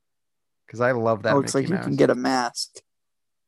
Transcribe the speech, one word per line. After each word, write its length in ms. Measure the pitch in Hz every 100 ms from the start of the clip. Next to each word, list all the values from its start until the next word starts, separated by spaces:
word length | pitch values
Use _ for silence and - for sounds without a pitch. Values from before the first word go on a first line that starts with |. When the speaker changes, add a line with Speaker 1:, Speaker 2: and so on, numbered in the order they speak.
| _ _ _ _ _ _ _
Speaker 1:
'cause 100 | 110
I 120 | 123
love 320 | 127 113 110
that 100 | 110
Speaker 2:
Oh, 40 | 139
looks 140 | 120 143
Speaker 1:
Mickey 120 | 131
Speaker 2:
like 120 | 180
you 40 |
can 80 | -
Speaker 1:
Mouse. 40 | 139
Speaker 2:
get 100 | 139
a 40 | 123
mask. 600 | 131 131 120 - - - _ _ _ _ _ _